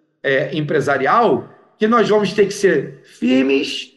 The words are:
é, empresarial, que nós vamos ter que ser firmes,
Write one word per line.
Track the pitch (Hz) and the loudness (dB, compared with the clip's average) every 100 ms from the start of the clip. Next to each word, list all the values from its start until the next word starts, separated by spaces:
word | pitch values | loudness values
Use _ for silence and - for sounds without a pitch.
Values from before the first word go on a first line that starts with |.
| _ _ | _ _
é, | 135 135 147 | -2 -2 -2
empresarial, | 170 147 156 143 139 131 202 226 127 - - _ - | -4 -2 -2 0 0 2 2 2 0 -4 -20 _ -4
que | 214 | 0
nós | 240 202 | 2 2
vamos | 214 196 | 0 0
ter | - 196 | 0 0
que | |
ser | - 190 160 - - | 2 0 0 -4 -12
firmes, | - - 120 131 135 139 156 - - | -20 -6 0 2 2 0 -2 -8 -12